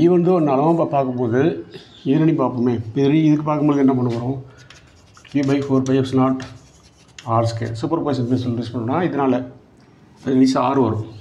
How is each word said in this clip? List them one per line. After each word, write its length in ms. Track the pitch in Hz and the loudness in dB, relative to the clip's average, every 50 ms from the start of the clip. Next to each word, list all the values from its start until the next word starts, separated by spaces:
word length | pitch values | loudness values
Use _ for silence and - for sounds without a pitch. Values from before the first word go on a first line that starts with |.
| 156 | 4
even 160 | 170 180 170 170 | 6 4 4 4
though 120 | 180 185 175 | 2 2 2
ஒன்று 120 | 156 147 131 | 2 2 2
அளவாக 220 | 131 147 160 170 165 | 2 2 2 2 0
பா-, 80 | 151 - 147 | 0 0 0
பார்க்கும்போது 440 | 139 135 127 123 123 127 113 113 127 143 175 - - - - - - - - - - - 135 | -2 -2 -2 -2 -2 -2 0 2 2 2 0 0 -4 -10 -14 -18 -20 -20 -20 -16 -6 -2 0
இதுலேயும் 320 | 135 156 156 156 - 139 | 2 2 2 2 2 2
பார்ப்போமே, 300 | 131 123 127 123 117 127 120 110 | 0 -2 -2 -2 -2 0 -2 -2
இப்போ 180 | 110 - - 143 | -4 -4 -2 0
இதுலேயும் 240 | 139 139 151 160 156 151 | 2 2 2 4 4 4
இதுக்கு 180 | 151 147 151 156 | 2 2 0 -2
பார்க்கும்போது 340 | 151 147 143 147 143 143 135 | -2 0 2 2 2 4 4
என்ன 80 | 131 127 123 | 2 2 2
பண்ண 100 | 123 123 113 | 0 -2 -4
போகிறோம், 220 | 117 120 127 139 131 - - - - - - - - - - _ _ _ _ - - - - | -4 -4 -6 -8 -8 -10 -18 -20 -20 -20 -20 -20 -20 -20 -20 _ _ _ _ -20 -20 -10 -6
Q 140 | - 143 143 139 | -4 -2 0 0
by 100 | 139 139 135 - | 0 0 0 0
four 120 | 135 131 127 131 | 0 0 2 2
pi 60 | 131 135 | 0 0
epsilon 200 | 123 - 131 131 | 0 0 2 2
naught 200 | 131 131 131 131 - - - - - - - - - - _ _ _ _ _ - - 123 113 117 | 2 2 0 -4 -8 -12 -18 -20 -20 -20 -20 -20 -20 -20 _ _ _ _ _ -12 -6 -2 0 0
R 60 | 117 113 | 0 -2
square. 200 | 113 - 113 117 113 - | -2 -6 -8 -8 -8 -6
சூப்பர் 220 | 160 151 165 160 135 | -6 -4 -2 -2 -2
பொசிஷன் 240 | 143 131 127 120 120 | -2 -2 -2 -2 -2
பிரின்சிபல் 320 | 127 117 117 123 117 117 | -2 -2 -2 -4 -4 -4
யூஸ் 100 | 117 110 - | -6 -6 -8
பண்ணோம்னா 240 | 127 110 117 139 170 180 160 | -6 -4 -4 -2 -2 -2 -2
இதனால 260 | 135 139 139 131 127 127 131 - - - - _ _ _ _ _ _ _ - - - - - | -2 -2 0 0 0 -2 -4 -8 -16 -20 -20 _ _ _ _ _ _ _ -20 -20 -20 -10 -4
at 100 | 127 131 131 | 0 2 4
least 160 | 131 131 - 139 | 4 4 2 0
R 160 | 127 127 135 139 123 | 0 0 2 2 0
வரும், 220 | 110 104 104 - - - - | 0 0 -4 -6 -10 -14 -18